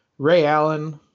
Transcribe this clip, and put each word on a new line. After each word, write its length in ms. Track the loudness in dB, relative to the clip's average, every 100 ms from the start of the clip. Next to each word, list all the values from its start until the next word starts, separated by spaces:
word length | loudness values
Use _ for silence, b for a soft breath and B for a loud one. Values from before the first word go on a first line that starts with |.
| b -6
Ray 280 | 0 2 2
Allen 540 | 2 0 -4 -8 -14 _